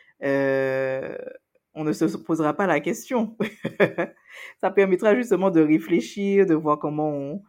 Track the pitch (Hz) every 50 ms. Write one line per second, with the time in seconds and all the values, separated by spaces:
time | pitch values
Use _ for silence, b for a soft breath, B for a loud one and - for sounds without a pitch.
0 | b b b _ - 139 139 139 139 135 135 135 135 131 131 135 135 131 131 131
1 | - - - - - - - - _ _ _ _ _ _ _ 151 156 156 151 151
2 | 160 156 160 151 - - 165 156 156 151 151 156 202 185 156 147 151 170 - -
3 | - - 262 233 226 220 - - 202 214 - - - 180 - - 202 - - -
4 | 175 - - _ _ _ - - - - - _ - 190 202 202 196 190 185 -
5 | 226 214 208 247 240 - 180 170 190 196 175 160 156 151 156 156 160 - 170 -
6 | - - - 202 202 196 196 196 190 175 160 151 165 151 147 151 - 151 151 151
7 | 156 156 147 143 139 139 156 196 B